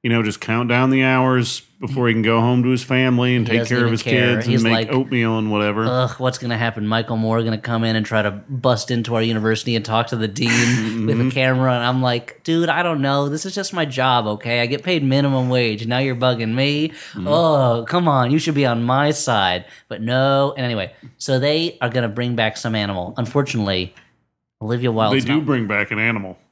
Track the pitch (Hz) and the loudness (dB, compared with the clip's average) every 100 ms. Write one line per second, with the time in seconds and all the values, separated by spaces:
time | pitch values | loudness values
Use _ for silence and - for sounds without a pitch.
0 | 117 117 107 - - 113 120 123 131 131 | 2 2 0 -4 -2 -2 2 2 4 4
1 | 131 127 131 127 120 - - _ 131 135 | 4 4 4 2 0 -4 -12 _ -6 0
2 | 120 113 110 113 117 123 123 123 - 127 | 2 2 2 4 4 2 2 0 0 2
3 | 131 123 123 123 113 117 117 123 120 113 | 2 2 2 0 2 0 0 0 2 0
4 | 113 123 120 120 120 127 113 113 107 127 | 0 2 2 0 0 2 2 0 0 -2
5 | 131 127 113 113 107 104 104 104 117 127 | 0 0 0 0 0 0 0 0 0 0
6 | 127 127 127 123 123 113 117 110 107 113 | -2 -2 -4 -2 -4 -2 -2 -2 -2 -2
7 | 113 113 110 113 113 110 - 117 113 110 | -2 -2 0 0 0 -4 -4 -2 0 0
8 | 104 110 104 101 - 131 131 113 - 120 | 0 0 -2 -4 -8 -2 0 0 -2 -4
9 | 113 117 113 113 110 110 - 113 110 110 | -2 0 0 0 0 0 -2 -2 0 -2
10 | 113 113 110 104 120 117 120 123 110 113 | -2 -4 -4 -2 0 2 2 2 -2 -2
11 | 110 117 127 131 131 127 131 123 120 127 | 0 0 0 2 2 2 2 2 0 0
12 | 127 120 - - - 165 170 160 175 156 | 0 -2 -6 -10 -2 0 2 0 0 0
13 | 139 139 143 151 190 202 190 185 151 131 | 0 0 0 -4 -6 -8 -6 -4 -4 0
14 | 131 123 107 104 120 120 120 139 180 170 | 2 2 0 -4 -2 -2 0 -2 -2 0
15 | 139 135 139 135 127 127 120 107 117 123 | 2 2 2 0 0 0 0 -2 -2 -2
16 | 135 123 127 120 110 120 135 147 156 - | -2 0 0 0 -2 0 0 0 -4 -6
17 | - - 180 156 165 147 127 117 110 175 | -14 -8 0 2 4 4 2 2 0 0
18 | 170 135 123 151 165 143 135 117 120 131 | 2 2 2 2 0 0 2 0 0 2
19 | 147 147 - 110 95 90 - - _ 104 | 2 0 0 2 2 -2 -6 -20 _ -8
20 | 113 127 135 139 139 139 123 113 92 - | -2 0 2 2 0 -2 -4 -4 -6 -10
21 | 127 _ - 131 143 156 170 - 123 123 | -20 _ -2 0 2 0 -2 -4 -2 -2
22 | 117 107 123 117 110 - 117 110 101 95 | -4 -4 -4 -2 -2 -2 -4 -2 -2 -4
23 | 90 - 117 143 131 117 101 92 90 - | -6 -6 -2 -2 0 -2 0 -2 -4 -10
24 | _ _ _ _ _ _ 107 120 123 110 | _ _ _ _ _ _ -6 -2 0 2
25 | 107 135 117 151 151 131 107 104 101 107 | 2 2 2 0 2 -2 0 -2 -2 -2
26 | 113 113 95 92 _ | -2 -2 -6 -14 _